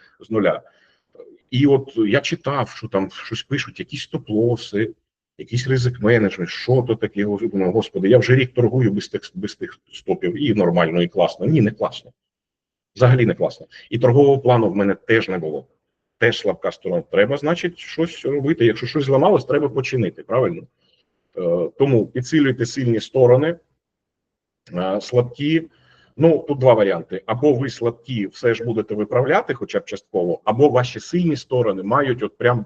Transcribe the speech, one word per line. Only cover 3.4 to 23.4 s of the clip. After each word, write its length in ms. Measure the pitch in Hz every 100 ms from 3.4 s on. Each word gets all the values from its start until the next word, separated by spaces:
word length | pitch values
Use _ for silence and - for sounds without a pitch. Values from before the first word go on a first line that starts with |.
пишуть: 360 | - 143 - -
якісь 220 | - 135
стоп-лоси, 920 | - 151 - 107 120 120 - 101 113 - _ _ _ -
якийсь 300 | - 120 131
ризик 340 | 131 123 -
менеджмент, 480 | 104 117 101 - 85
що 320 | - - 127
то 140 | 123 110
таке, 240 | 104 101
я 60 | 104
думаю, 460 | 101 113 98 90
«Господи, 380 | 107 - 95 95
я 80 | 123
вже 180 | 117 127
рік 180 | 127
торгую 380 | - 117 131 113
без 160 | 98 -
тих, 240 | 98 -
без 220 | 92 101 -
тих 240 | 87 - _
стопів, 480 | - - 90 90 -
і 120 | 143
нормально, 480 | 104 87 85 82 87
і 60 | 87
класно». 380 | 95 85 - 101
Ні, 160 | 156
не 100 | 104
класно. 400 | 107 104 - 127 _ _ _ _ _ _ _ _ 110
Взагалі 300 | 123 127 110
не 80 |
класно. 340 | 87 80 - - - -
І 100 | -
торгового 400 | 127 127 143 135
плану 300 | 123 120 104
в 60 | 98
мене 200 | 101 92
теж 340 | - 113 104
не 80 | 92
було. 300 | 78 73 - _ _ _ _ -
Теж 200 | 117 -
слабка 340 | 101 87 92
сторона. 300 | - 92 87
Треба, 360 | - 90 107 143
значить, 420 | 147 175 175 175
щось 460 | - - 170 - 135
робити. 400 | 143 135 165 117
Якщо 220 | 107 117
щось 160 | 151
зламалось, 420 | 135 135 180 170 120
треба 240 | 143 143
починити, 540 | 139 127 127 95 -
правильно? 440 | - 117 107 85 - _ _ _ _ _ _ -
Е, 320 | 87 87 82 -
тому 280 | 139 120 92
підсилюйте 580 | 127 123 156 139 123 117
сильні 340 | 139 123 113
сторони, 600 | - 135 123 127